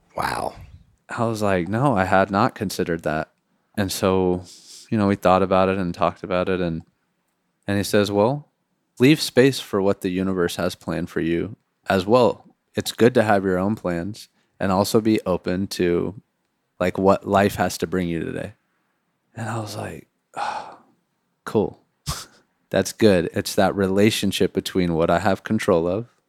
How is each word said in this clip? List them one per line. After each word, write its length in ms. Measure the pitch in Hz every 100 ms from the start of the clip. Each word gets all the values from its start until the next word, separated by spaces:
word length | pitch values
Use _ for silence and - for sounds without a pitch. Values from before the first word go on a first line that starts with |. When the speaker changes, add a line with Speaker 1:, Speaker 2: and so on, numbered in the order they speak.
| _ -
Speaker 1:
Wow. 360 | 69 60 - - - - _ _ _
Speaker 2:
I 160 | - 117
was 160 | 110
like, 260 | 104 95 87
"No, 260 | 110 143 104
I 100 | 92
had 240 | 95 95
not 240 | 98 127 -
considered 480 | 98 - 87 85
that." 260 | 78 76 - _ _ _ _ -
And 140 | 98
so, 520 | - 98 95 92 92 92 - - - -
you 80 | 113
know, 100 | 101
we 80 | 98
thought 280 | 90 92
about 260 | 92 95 95
it 80 | 95
and 160 | 90
talked 300 | 87 85 -
about 260 | 90 90 90
it. 100 | 92
And, 220 | 87 82 - _ _ _ _ _ _ _ -
and 100 | 101
he 60 |
says, 280 | 95 107 101
"Well, 380 | 101 107 143 - _ _ _ _ _
leave 220 | 127 156
space 380 | - - 135 127
for 220 | - 104
what 200 | 95 98
the 80 | 95
universe 460 | 90 95 92 87 -
has 200 | 90 -
planned 340 | - 85 87
for 100 | -
you 360 | 82 85 92 - _ _ -
as 160 | 98 90
well. 400 | 123 113 - - _ _ -
It's 160 | -
good 220 | - 113 123
to 80 |
have 200 | 110 101
your 140 | 95 90
own 160 | 95 110
plans 540 | 92 85 92 110 - _ _ _
and 120 | 98
also 300 | 95 101 117
be 180 | 110 110 -
open 400 | 87 - 90 98
to, 540 | - 90 87 92 104 _ _ _ _ _ _
like, 180 | - -
what 300 | 95 98 -
life 280 | 98 101 -
has 220 | 92 -
to 80 | 85
bring 200 | 92 87
you 160 | 82
today." 300 | 85 85 87 - _ _ _ _ _ _ _ 117
And 120 | 110
I 100 | 113
was 160 | 107 107
like, 320 | 101 80 _ _ _ -
"Oh, 420 | - - - - _ _ _ _ _ _ -
cool. 380 | 113 92 - _ _ -
<laughs> 640 | - - _ _ _ _
That's 240 | 98 95
good." 360 | - 110 92 82
It's 200 | 101 - -
that 200 | 95 80
relationship 760 | 95 95 107 - 101 - 92
between 400 | - - 98 87 80
what 140 | 82
I 80 | 85
have 240 | 101 95
control 440 | - 107 - 87 85
of, 200 | 95 120 _